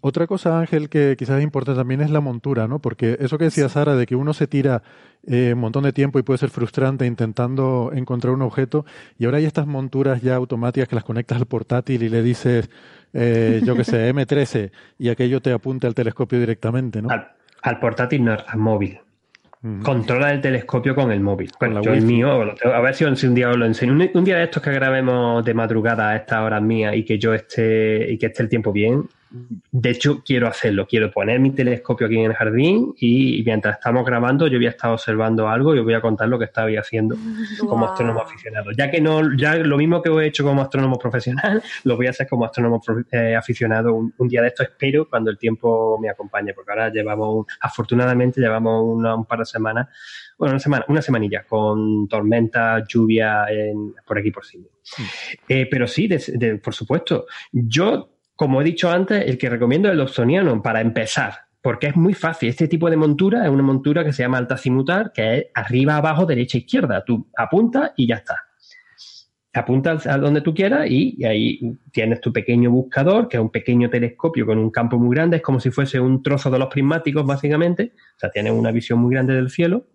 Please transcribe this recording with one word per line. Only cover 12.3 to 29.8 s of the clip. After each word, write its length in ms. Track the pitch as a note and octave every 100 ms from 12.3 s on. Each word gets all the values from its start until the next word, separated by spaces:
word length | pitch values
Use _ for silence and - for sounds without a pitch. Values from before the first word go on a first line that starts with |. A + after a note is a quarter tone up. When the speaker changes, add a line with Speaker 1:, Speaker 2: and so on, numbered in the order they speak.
| A#2+ B2+ A#2+ G#2 - - - _
Speaker 1:
eh, 480 | A#2+ A#2+ A2+ A2+ A2+
yo 100 | A#2+
qué 100 | A#2+
sé, 240 | A#2 A#2 A#2
Speaker 2:
<laughs> 0 |
Speaker 1:
M 180 | C#3 C3
trece, 460 | D3 C3 A#2+ G2 - - _
y 100 | A#2+
aquello 320 | A#2 B2 C3
te 120 | C3+
apunta 340 | A#2+ C3 C3 B2
al 80 |
telescopio 440 | A2+ A2+ - B2 B2
directamente, 640 | A#2 A2+ A2 B2 B2+ G#2
¿no? 80 | A2+
Speaker 2:
Al, 200 | A#2 - _ _ _
al 180 | B2 A#2+
portátil 440 | A#2+ A2 B2 C#3+ A#2
no, 100 | G#2+ -
al 120 | A2+
móvil. 400 | A2 G#2+ G2 F#2+ _ _ _ _ _ -
Speaker 1:
Ujú. 200 | A#2 G2+
Speaker 2:
Controla 500 | A#2 B2+ A2 B2 C#3+
el 100 | C#3+
telescopio 520 | C3+ B2+ - B2+ A#2+
con 180 | C3 B2+
el 80 | G2+
móvil. 300 | G2+ G2 F#2+
Speaker 1:
Con 180 | - A2+
Speaker 2:
Bueno, 40 | G#2+
Speaker 1:
la 40 |
Speaker 2:
yo 120 | G#2+
el 80 | C3+
Speaker 1:
wifi. 100 | A2+
Speaker 2:
mío, 320 | A#2 C3 C3
lo 100 | G#2
tengo, 200 | G#2 A#2+
a 60 | A#2+
ver 120 | B2+
si 100 | C3+
un, 120 | D#3 C3
si 100 | C3
un 80 |
día 140 | B2 B2
os 80 | B2
lo 80 |
enseño. 300 | A2+ A2+ B2
Un, 160 | C#3+ F3+
un 120 | F3+
día 120 | F#3 F3+
de 80 |
estos 180 | E3 E3
que 80 | C#3+
grabemos 720 | C3+ C3 C3 B2+ B2 A#2+ A#2
de 120 | A#2
madrugada 560 | A2+ A2+ A2+ A2 A2+ G#2+
a 60 | G#2+
estas 240 | - A2+
horas 200 | A2 G#2+
mías 340 | G#2+ A2+ G#2+
y 120 | A2 A2
que 120 | G#2+
yo 140 | A2+
esté, 800 | A2 - - A2 A2 A2 G#2+ A2+
y 60 | A2
que 80 | A2+
esté 160 | -
el 80 | A2+
tiempo 200 | A#2 A2
bien. 380 | G#2 A2 C3+ - _ _ B2 B2 - _
De 180 | B2+